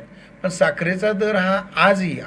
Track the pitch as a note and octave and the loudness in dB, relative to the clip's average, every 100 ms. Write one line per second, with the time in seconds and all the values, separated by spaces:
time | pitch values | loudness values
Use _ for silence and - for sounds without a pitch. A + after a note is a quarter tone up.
0 | - - - - F#3 - E3+ - E3+ F#3 | -6 -20 -20 -8 -8 0 0 0 -2 0
1 | G#3 G3+ G#3+ G3+ F#3 G3 G3 D#3+ F#3 F#3+ | -2 0 0 0 0 0 -2 2 4 4
2 | F#3 B2+ | 0 -4